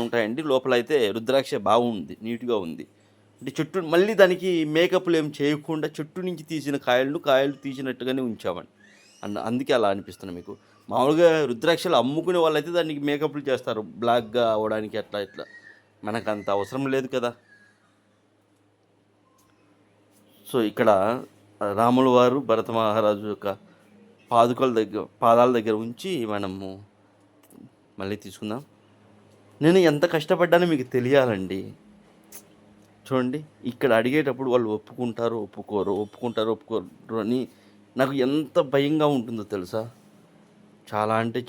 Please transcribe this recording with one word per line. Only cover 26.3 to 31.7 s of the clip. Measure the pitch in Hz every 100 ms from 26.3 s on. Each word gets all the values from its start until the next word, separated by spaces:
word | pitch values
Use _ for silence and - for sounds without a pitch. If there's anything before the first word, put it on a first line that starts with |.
మనము | 104 98 95 95 98 104 _ _ _ _ _ _ - - _ _ -
మళ్ళీ | 95 104
తీసుకుందాం. | 101 - 107 117 147 _ _ _ _ _ _ _ _ -
నేను | 151 185 165
ఎంత | 147 175
కష్టపడ్డానో | 160 147 180 175 170 175
మీకు | 147 123 127
తెలియాలండి. | 120 139 123 98 92 95 101